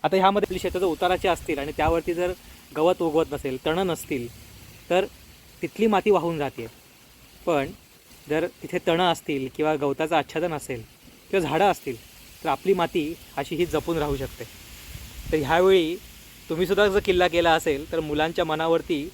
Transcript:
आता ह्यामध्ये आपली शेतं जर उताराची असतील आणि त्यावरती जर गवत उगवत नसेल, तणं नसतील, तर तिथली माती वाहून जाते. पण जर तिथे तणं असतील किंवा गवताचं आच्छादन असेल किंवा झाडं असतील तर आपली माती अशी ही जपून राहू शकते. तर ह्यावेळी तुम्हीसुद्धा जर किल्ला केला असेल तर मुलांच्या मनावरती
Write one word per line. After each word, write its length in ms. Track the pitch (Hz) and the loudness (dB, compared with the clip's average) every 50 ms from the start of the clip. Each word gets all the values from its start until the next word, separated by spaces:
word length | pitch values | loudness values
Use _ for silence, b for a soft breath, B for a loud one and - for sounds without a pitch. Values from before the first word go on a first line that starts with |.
| - | 0
आता 120 | 156 185 | 2 2
ह्यामध्ये 300 | 190 185 190 202 208 196 | 6 6 6 4 4 0
आपली 120 | - 185 185 | 0 -4 -4
शेतं 200 | - 185 - 180 | -4 -2 -2 0
जर 60 | 190 | 0
उताराची 420 | 185 160 - 185 180 185 175 - | 0 0 0 0 0 0 2 2
असतील 320 | 190 170 - - - 160 143 | 0 -2 0 -2 -6 -4 -4
आणि 120 | 139 151 143 | -4 -8 -4
त्यावरती 360 | - 151 160 165 170 160 180 170 | 0 0 2 2 0 0 -2 -4
जर 180 | 165 180 180 185 - B B B B B B 135 | -2 -2 -4 -4 -6 B B B B B B -4
गवत 240 | 143 156 175 185 - | 2 2 2 2 2
उगवत 240 | 180 165 147 160 160 135 | 0 2 2 2 0 0
नसेल, 260 | 143 135 - 139 127 127 - | -4 -6 -6 -6 -6 -4 -2
तणं 220 | 170 160 175 196 | -2 0 0 0
नसतील, 400 | 185 160 - - - 156 131 120 117 - - - - - - - - - - - - | -2 -2 -4 -6 -6 -6 -6 -6 -8 -12 -18 -20 -20 -20 -20 -20 -20 -20 -20 -4 0
तर 160 | 175 180 190 - - - - - - - - - - - | 0 0 0 0 -6 -18 -20 -20 -20 -20 -20 -20 -12 -10
तिथली 260 | - 156 - - 208 | -10 -8 -2 0 2
माती 220 | 226 214 190 - 214 | 2 2 2 4 4
वाहून 280 | 202 175 156 170 170 | 4 4 4 0 -2
जाते. 300 | 156 143 135 - - 113 113 - - - - - - - - - - - - - - - | -2 -4 -4 -6 -8 -12 -12 -14 -20 -20 -20 -20 -20 -20 -20 -20 -20 -20 -20 -20 -8 -2
पण 260 | - 165 143 135 156 - - - - - - _ - - - - 143 | 0 0 0 0 -2 -6 -16 -20 -20 -20 -20 _ -20 -20 -20 -6 -2
जर 180 | 151 156 165 180 - - - | -2 0 0 -2 -6 -10 -12
तिथे 140 | 147 - 180 - | -6 -6 -2 0
तणं 240 | - 165 170 185 175 | 2 2 4 4 2
असतील 360 | 165 - - - 151 135 131 131 - | 2 0 -2 -6 -4 -4 -4 -6 -4
किंवा 200 | - 151 151 156 | -2 0 0 0
गवताचं 400 | 147 143 143 139 - 160 156 170 | 0 0 -2 0 -2 -2 0 2
आच्छादन 380 | 156 143 - - 160 165 175 160 | 0 0 0 -4 -4 -4 -2 -4
असेल 300 | 147 - - 131 117 110 - - - - - - - - - | -6 -8 -8 -10 -10 -10 -16 -20 -20 -20 -20 -20 -20 -10 -2
किंवा 180 | - 196 170 139 | -2 0 0 0
झाडं 160 | 139 160 196 | 2 2 4
असतील 520 | 202 170 - - 143 120 110 - - - - - - - - - | 2 2 0 -4 -8 -8 -8 -12 -20 -20 -20 -20 -20 -20 -8 -4
तर 60 | 160 | -2
आपली 240 | 139 139 - 185 196 | -2 -2 2 0 2
माती 440 | 180 170 160 - 180 147 151 170 - - - - | 2 2 -2 0 -2 -4 -4 -6 -10 -16 -12 -8
अशी 180 | - 147 - 175 | -8 -6 -6 -2
ही 100 | 147 180 | -2 -2
जपून 320 | 165 156 151 - - 170 | 0 0 -4 -2 -2 -2
राहू 200 | 160 147 147 139 | -2 -2 -2 -2
शकते. 260 | 135 135 120 - - 117 - - - - - - - - - - - - - - - - - | -4 -6 -10 -10 -14 -16 -16 -16 -20 -20 -20 -20 -20 -18 -16 -16 -16 -16 -16 -16 -14 -6 -2
तर 60 | - | -2
ह्यावेळी 580 | 156 143 131 160 170 185 190 190 185 165 156 175 208 - - - - - - - - - - | -2 0 2 2 4 6 6 6 4 4 0 -4 -8 -12 -18 -20 -20 -20 -20 -20 -20 -8 -8
तुम्हीसुद्धा 380 | 160 160 185 170 196 190 208 | -4 -4 0 0 2 2 2
जर 120 | 202 190 202 196 | 4 2 0 0
किल्ला 220 | 202 185 180 180 | 2 2 4 2
केला 240 | 180 160 170 170 170 | 2 2 2 4 4
असेल 400 | 160 160 - 165 143 135 143 113 | 4 4 2 0 -2 -2 -4 -4
तर 80 | - 165 | -4 -4
मुलांच्या 460 | 160 151 147 147 156 165 165 180 175 | -4 -2 -2 -2 -2 -2 0 -2 -2
मनावरती 640 | 160 156 156 160 165 165 165 160 - 175 143 143 180 | -2 0 -2 2 2 2 0 0 -2 -4 -4 -4 -8